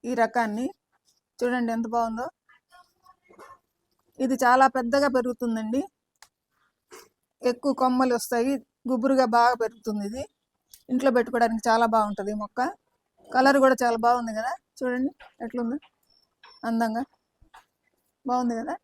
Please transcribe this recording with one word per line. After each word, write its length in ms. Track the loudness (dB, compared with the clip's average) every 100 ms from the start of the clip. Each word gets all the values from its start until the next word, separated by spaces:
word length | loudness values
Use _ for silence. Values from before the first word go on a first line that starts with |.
ఈ 80 | -6 0
రకాన్ని. 440 | 0 0 -2 -4 -8 -10 _ _ _ _ _ -6
చూడండి 320 | -2 -2 -2 -4
ఎంత 120 | -2 -2
బాగుందో. 300 | -2 -4 -10 _ _ _ _ -20 _ _ _ _ _ -20 -20 -20 _ _ _ _ _ -6
ఇది 160 | -4 0
చాలా 220 | 2 4 4 2
పెద్దగా 300 | -2 0 2 0
పెరుగుతుందండి, 680 | -2 -4 -4 -4 -4 -6 -6 _ _ _ -20 _ _ _ _ _ _ -20 -20 _ _ _
ఎక్కువ 300 | -4 -2 -4 0
కొమ్మలు 320 | 0 2 2 0
వస్తాయి, 340 | -2 -2 0 -2 _ _ -4
గుబురుగా 360 | 0 2 2 4 4
బాగా 160 | 4 2
పెరుగుతుంది. 420 | -4 -6 -8 -6 -6
ఇది 140 | -8 -12 _ _ _ _ -20 -4
ఇంట్లో 200 | 0 2 2
పెట్టుకోవడానికి 460 | 0 0 0 0 2
చాలా 160 | 2 4 2
బాగుంటది 360 | 0 -4 -6
ఈ 40 | -6
మొక్క. 180 | -8 -4 -4 -6 _ _ _ _ -4
కలర్ 280 | 2 4 6
కూడా 120 | 4 4
చాలా 140 | 0 2 2
బాగుంది 260 | 2 -2 -6
కదా, 120 | -6 -8 _ -8
చూడండి 320 | -6 -2 -4 -6 -20 _ -10
ఎట్లుందో 320 | -6 -6 -6 _ _ _ _ _ _ -20 _ -4
అందంగా, 340 | 0 0 -2 -8 _ _ _ _ -20 _ _ _ _ _ _ -4
బాగుంది 300 | -2 0 -4
కదా. 140 | -6 -10